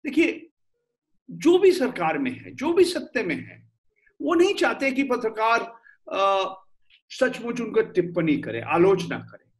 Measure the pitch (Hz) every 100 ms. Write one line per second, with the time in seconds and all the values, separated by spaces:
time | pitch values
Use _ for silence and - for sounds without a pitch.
0 | 302 294 330 - - _ _ _ _ _
1 | _ _ - 170 330 359 381 - 247 -
2 | 160 151 127 - 92 123 302 339 359 302
3 | - - 175 131 110 - _ _ _ _
4 | _ _ 285 330 370 349 311 - 269 262
5 | 277 240 220 220 220 226 - - _ _
6 | - 190 196 196 - - _ _ _ _
7 | _ - 254 247 233 240 220 220 185 180
8 | 175 175 165 135 120 113 127 165 185 190
9 | 165 117 110 - _